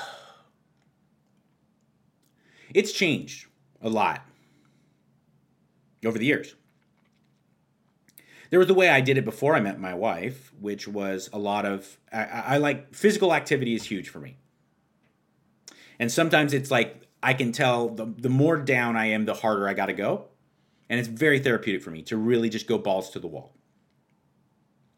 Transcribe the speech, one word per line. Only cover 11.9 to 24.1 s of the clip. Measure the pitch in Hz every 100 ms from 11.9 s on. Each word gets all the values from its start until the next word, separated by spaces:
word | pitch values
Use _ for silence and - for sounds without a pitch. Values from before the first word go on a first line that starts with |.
| - _
I, | 110
I, | 107 117 123
I | 143
like, | 147 131 - -
physical | 214 214 185
activity | 151 139 139 120 113
is | -
huge | 98 -
for | 82
me. | 67 - _ _ _ _ _ _ _ _ _ _ _ _ - - - -
And | 120
sometimes | 170 165 156 151
it's | 135 135
like, | 127 113 - - _
I | 127
can | 135 123
tell | 117 131 120 117
the, | 110 113
the | 113 127
more | 131 151 160
down | 139 123 120 113
I | 110
am, | 107 107
the | 98
harder | 113 104 98
I |
gotta | 98 98
go. | 95 107 196 - _ _ _ _ _ -
And | 117
it's | 117
very | 113 151 139
therapeutic | 135 113 113 95
for | -
me | 80
to | 78 110
really | 110 120 117
just | 107 -
go | 110
balls | 104 95 90
to | 95
the | 85
wall. | 73 - _ _ _ _ _ _